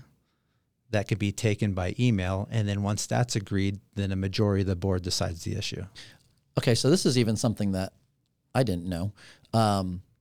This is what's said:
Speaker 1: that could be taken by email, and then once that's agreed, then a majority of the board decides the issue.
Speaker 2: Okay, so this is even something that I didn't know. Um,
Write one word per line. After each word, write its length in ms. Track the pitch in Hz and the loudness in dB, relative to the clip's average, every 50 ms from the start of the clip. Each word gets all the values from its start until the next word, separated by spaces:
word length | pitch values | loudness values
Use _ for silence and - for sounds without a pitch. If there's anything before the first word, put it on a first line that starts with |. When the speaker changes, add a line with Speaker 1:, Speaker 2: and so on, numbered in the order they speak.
| - _ _ _ _ _ _ _ _ _ _ _ _ _ _ _ _ _ | -6 _ _ _ _ _ _ _ _ _ _ _ _ _ _ _ _ _
Speaker 1:
that 200 | 110 104 98 - | -2 -2 0 0
could 100 | 113 98 | -2 0
be 140 | 104 101 95 | 0 -2 -2
taken 400 | - - 113 104 - 113 104 95 | 0 0 0 2 2 0 0 0
by 220 | 92 90 92 - - | 0 -2 -2 0 2
email, 480 | 120 123 110 95 90 92 95 95 104 - | 2 2 2 2 2 0 -2 -2 -2 -2
and 180 | 113 113 107 101 | -2 -2 0 0
then 140 | 101 101 101 | 0 0 0
once 240 | 101 107 - - | 0 -2 -2 -2
that's 280 | - - 120 120 120 - | -2 0 0 0 0 -2
agreed, 460 | 90 87 - 101 95 98 98 104 98 - _ _ | -4 -4 -2 -2 0 0 0 -2 -4 -8 _ _
then 180 | 101 98 95 98 | -4 -4 -2 -2
a 40 | |
majority 440 | 95 98 95 92 - 107 104 98 98 | -2 -2 -2 0 0 2 2 2 2
of 60 | 98 | 2
the 100 | 95 92 | 0 0
board 260 | 87 101 98 92 90 90 | 0 0 0 0 -2 -2
decides 400 | 90 - - 95 87 87 82 - | -2 -2 -2 -2 -4 -4 -6 -8
the 140 | 95 - | -6 -6
issue. 260 | - - - - - - - - - - - - _ _ _ _ _ _ _ _ 135 | -6 -6 -6 -8 -8 -10 -12 -14 -18 -20 -20 -20 _ _ _ _ _ _ _ _ 0
Speaker 2:
Okay, 160 | - 131 113 | 2 2 2
so 160 | - - 131 | 4 4 4
this 160 | 165 190 - | 4 4 4
is 100 | 185 123 | 4 4
even 180 | 127 117 110 110 | 4 4 2 2
something 380 | 98 - 117 101 - 104 98 95 | 2 0 0 0 0 0 -2 0
that 220 | 92 95 95 - _ _ _ _ _ _ _ _ _ _ _ - | -2 -2 -4 -8 _ _ _ _ _ _ _ _ _ _ _ -2
I 80 | 120 131 | 0 0
didn't 220 | - 90 87 85 | 0 0 -2 -4
know. 280 | 95 90 82 87 104 - - - - - - _ _ - | -4 -4 -4 -4 -4 -6 -10 -16 -20 -20 -20 _ _ 2
Um, 480 | 113 110 107 101 98 92 92 90 92 - _ _ _ | 4 4 4 4 2 0 -2 -6 -8 -10 _ _ _